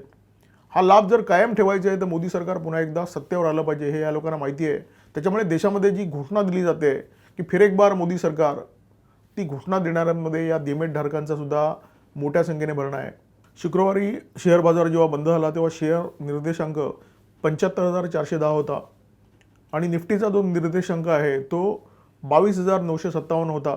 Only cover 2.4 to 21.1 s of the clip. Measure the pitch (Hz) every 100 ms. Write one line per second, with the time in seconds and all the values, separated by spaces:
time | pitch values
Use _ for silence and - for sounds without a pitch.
2.4 | 175 185 160 160 160 156 175 - 139 180
3.4 | 165 156 156 151 147 151 156 151 160 156
4.4 | 139 143 156 143 - _ _ - 165 202
5.4 | 196 160 202 196 196 185 190 143 139 208
6.4 | 202 180 180 160 151 - - _ _ -
7.4 | 165 180 208 190 202 190 170 180 175 151
8.4 | 151 151 - _ _ _ _ _ _ -
9.4 | 175 139 - 190 165 165 165 165 160 160
10.4 | 165 160 143 143 165 151 147 151 147 151
11.4 | 143 147 151 156 - _ _ 147 147 170
12.4 | 165 156 156 147 139 139 135 - _ _
13.4 | _ - 175 180 190 196 202 254 - -
14.4 | 180 - 170 165 170 165 160 147 156 165
15.4 | 156 156 165 160 156 170 175 - 143 147
16.4 | 151 165 156 151 - - - _ _ _
17.4 | 160 156 190 196 180 180 175 170 147 160
18.4 | 151 151 143 143 - _ _ _ _ _
19.4 | _ _ _ 151 170 170 170 208 214 202
20.4 | 190 175 165 180 180 165 165